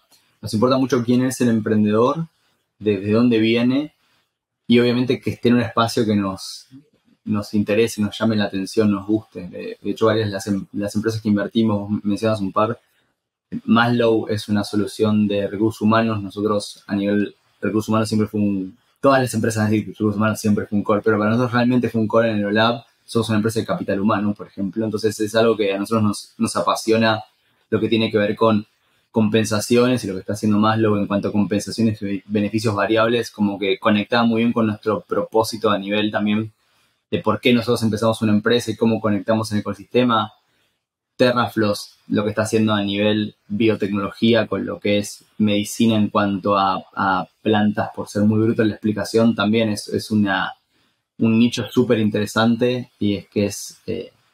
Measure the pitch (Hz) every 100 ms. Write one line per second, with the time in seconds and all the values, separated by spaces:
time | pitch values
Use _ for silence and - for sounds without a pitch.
0 | _ _ _ _ 110 107 127 131 127 127
1 | 117 123 131 127 123 113 107 107 107 107
2 | 127 165 165 _ _ _ _ - 104 98
3 | 101 107 123 113 113 117 123 135 151 _
4 | _ _ _ _ _ _ - 120 123 120
5 | 127 127 - - 120 120 113 - 113 -
6 | 107 104 98 95 - - - - _ _
7 | _ _ - 107 - 107 101 104 113 -
8 | 104 - 113 107 101 98 95 - 107 101
9 | 98 107 - 101 90 98 98 - 104 95
10 | 110 110 104 98 - 98 90 104 101 107
11 | 110 110 110 101 101 117 110 101 104 104
12 | 104 98 110 107 95 101 110 117 _ _
13 | _ _ _ _ - - - 110 120 120
14 | 117 113 - 107 - 104 101 104 98 -
15 | 107 107 104 101 98 98 110 - 107 113
16 | 113 107 98 101 104 104 - - - 101
17 | 101 104 101 - _ - 104 107 107 110
18 | 107 110 104 107 104 98 92 - _ _
19 | 139 135 127 113 113 110 107 110 104 -
20 | 107 101 110 104 110 104 98 101 95 104
21 | 110 107 107 117 123 120 120 127 113 113
22 | 107 113 113 107 101 107 113 120 - _
23 | - 117 110 107 110 110 95 90 - 98
24 | 101 101 104 101 90 - 98 110 110 104
25 | 110 - 107 113 113 107 98 95 101 113
26 | 107 101 - - 110 104 95 92 - 110
27 | 113 107 - _ _ _ - 110 110 113
28 | 110 110 101 107 113 107 107 _ _ _
29 | _ 113 107 110 107 107 - 120 123 127
30 | 95 92 - 104 107 104 107 110 110 104
31 | 98 101 98 101 92 101 95 92 113 107
32 | 101 98 - 104 104 110 110 101 101 110
33 | 113 120 113 - 101 98 101 95 110 104
34 | 101 120 117 113 117 117 110 107 107 101
35 | - 101 101 110 113 110 107 101 98 104
36 | 107 107 104 107 110 _ _ _ _ _
37 | - 98 107 104 131 120 113 117 110 104
38 | 113 113 110 104 113 120 117 110 117 110
39 | 107 104 92 110 - 104 101 98 98 120
40 | 123 113 107 _ _ _ _ _ _ _
41 | _ - 127 120 110 - 107 101 - _
42 | - 107 107 107 104 110 110 104 101 101
43 | 107 107 107 - - 104 113 101 101 104
44 | 98 - 113 113 104 98 98 92 104 104
45 | 101 - _ - 107 104 101 - 117 107
46 | 104 107 101 98 101 98 98 92 - -
47 | 98 92 92 _ 107 107 104 104 98 -
48 | - 104 104 107 113 117 110 92 110 107
49 | 95 113 117 110 101 113 107 104 - 107
50 | - 107 101 95 92 - _ _ _ _
51 | _ - 113 113 120 - 107 - 123 110
52 | 107 107 104 110 113 113 123 123 120 -
53 | 104 101 - 107 104 - - - - 95
54 | 92 _ _